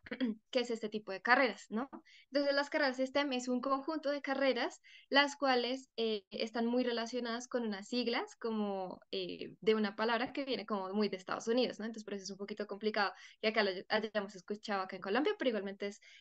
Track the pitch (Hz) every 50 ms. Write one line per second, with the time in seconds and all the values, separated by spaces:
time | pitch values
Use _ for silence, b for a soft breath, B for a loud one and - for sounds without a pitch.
0 | - - 233 233 262 233 214 220 _ _ - 254 240 240 233 220 - 208 - 214
1 | 214 - 190 190 - 233 247 269 277 233 196 - - - 208 220 262 277 - 330
2 | - B B B B B - 285 285 285 277 277 285 285 - 311 294 269 247 254
3 | 262 262 262 277 285 294 254 247 247 254 247 247 - 277 269 269 269 - 320 302
4 | 311 269 294 285 - 285 269 269 277 269 247 240 262 330 - - B B B B
5 | B B - 277 285 285 277 - 285 269 254 247 240 240 254 269 262 - _ -
6 | 226 226 220 208 - _ - 214 - 226 220 240 233 233 240 247 254 240 240 233
7 | 226 226 240 247 240 233 226 240 254 - - 247 240 220 202 190 202 - - 247
8 | 240 233 233 277 403 427 - - - 233 226 214 208 202 196 190 185 180 - -
9 | - _ - 190 185 175 180 - - - - - - 214 220 220 214 202 202 -
10 | 220 226 233 226 247 262 - 302 277 262 247 208 202 - 220 196 185 185 196 208
11 | 214 202 - 185 185 - - - - 220 233 254 247 - - - 214 226 220 220
12 | 214 - 208 202 190 185 196 185 202 202 214 - 208 202 202 196 214 214 214 220
13 | 202 185 - B B B B B - 220 220 233 208 196 185 185 - - - 220
14 | 208 220 - 214 196 196 - 185 - - 208 214 - - 202 196 190 190 - 185
15 | 185 190 196 247 302 415 415 415 - 262 220 208 190 202 196 202 202 202 202 -
16 | B B B B